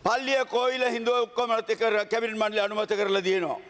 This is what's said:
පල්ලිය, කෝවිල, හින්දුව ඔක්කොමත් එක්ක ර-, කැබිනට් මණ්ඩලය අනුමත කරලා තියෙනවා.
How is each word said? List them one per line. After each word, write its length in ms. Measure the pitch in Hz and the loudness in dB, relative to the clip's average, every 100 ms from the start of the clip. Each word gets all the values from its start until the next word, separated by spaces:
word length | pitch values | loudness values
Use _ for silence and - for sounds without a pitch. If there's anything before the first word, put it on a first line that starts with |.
පල්ලිය, 440 | 180 240 262 269 | 2 0 2 0
කෝවිල, 400 | 254 233 254 254 254 | 2 0 0 0 -2
හින්දුව 300 | 233 226 247 | 0 0 0
ඔක්කොමත් 500 | 233 - 240 226 220 | 0 -2 0 0 0
එක්ක 120 | 214 | 0
ර-, 240 | 226 208 208 | 2 2 0
කැබිනට් 300 | 226 226 220 | -2 -2 -2
මණ්ඩලය 240 | 214 214 | -2 0
අනුමත 280 | 202 214 214 | 0 0 -2
කරලා 320 | 208 202 196 | 0 2 2
තියෙනවා. 360 | 185 190 165 131 - | 2 0 0 -6 -10